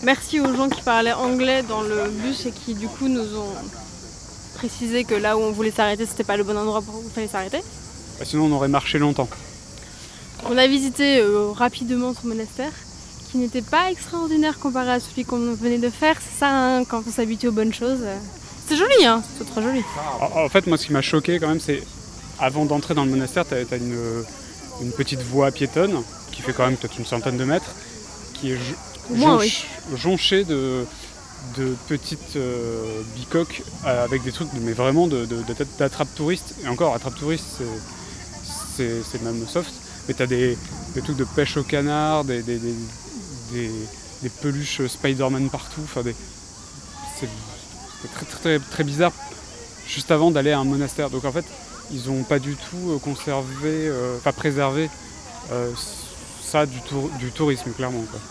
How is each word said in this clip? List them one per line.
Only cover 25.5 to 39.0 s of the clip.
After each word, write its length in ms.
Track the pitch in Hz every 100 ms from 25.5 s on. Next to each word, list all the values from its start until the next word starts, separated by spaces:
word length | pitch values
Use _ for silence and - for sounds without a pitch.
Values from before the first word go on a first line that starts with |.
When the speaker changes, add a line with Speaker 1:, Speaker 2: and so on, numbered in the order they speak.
Speaker 2:
piétonne 500 | 135 139 156 196 170 113 - -
qui 100 | -
fait 120 | 123
quand 120 | 127 127
même 120 | 131
peut-être 200 | 117 -
une 60 | 117
centaine 320 | 120 123 127
de 60 | 131
mètres, 300 | 170 - - - - - - -
qui 180 | - 139
est 60 | 127
jo-, 180 | 123 160 - - -
Speaker 1:
Au 40 | 240
moins, 240 | 302 247
Speaker 2:
jonch-, 260 | 214 - - - -
Speaker 1:
oui. 60 | 131
Speaker 2:
jonchée 460 | 156 185 - 190 190
de, 400 | 147 131 127 120 - - - - - 131 123
de 180 | 131 123 -
petites, 460 | 143 - 151 - 147
euh, 640 | 127 123 117 113 110 110 110 117
bicoques, 480 | 123 165 165 - - - 147
euh, 200 | 123 120
avec 180 | 131
des 80 | 127
trucs, 160 | 123 156 135
mais 120 | 113
vraiment 340 | 113 127 147 175
de, 180 | 135 117
de, 120 | 117
de, 280 | 117 117 139 -
d'attrape-touristes. 800 | 139 - 147 - 151 185 - -
Et 40 | 131
encore, 260 | 120 170 117
attrape-touristes, 500 | 135 120 147 160 - -
c'est, 60 | 123 110 101 - - - - - - - - -
c'est, 240 | 123 117